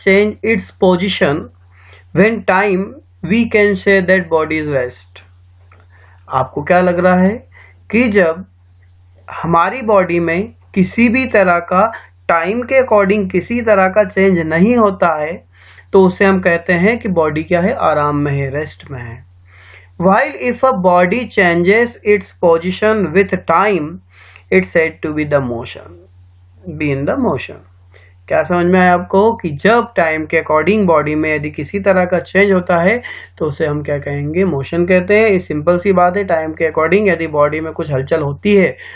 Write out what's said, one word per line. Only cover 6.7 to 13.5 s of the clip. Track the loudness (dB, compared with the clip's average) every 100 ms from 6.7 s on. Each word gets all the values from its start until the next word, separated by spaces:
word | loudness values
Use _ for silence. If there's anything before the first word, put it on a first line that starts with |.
| 2
लग | 2 2 2
रहा | 4
है | 2 0 -10 -20 -20 -20 -4
कि | -2 0
जब | 2 0 0 -10 _ _ _ _ _ _ _ -18
हमारी | -10 0 2 0 -2 0
body | 2 2 -2
में | -2 -4 -6 -12 _
किसी | -2 -2 2 2
भी | 2 0
तरह | 2 2 0 0
का | 0 0 -2 -18 _ -2
time | -2 0 -6
के | 0 0
according | 2 2 2 0 0
किसी | -4 -2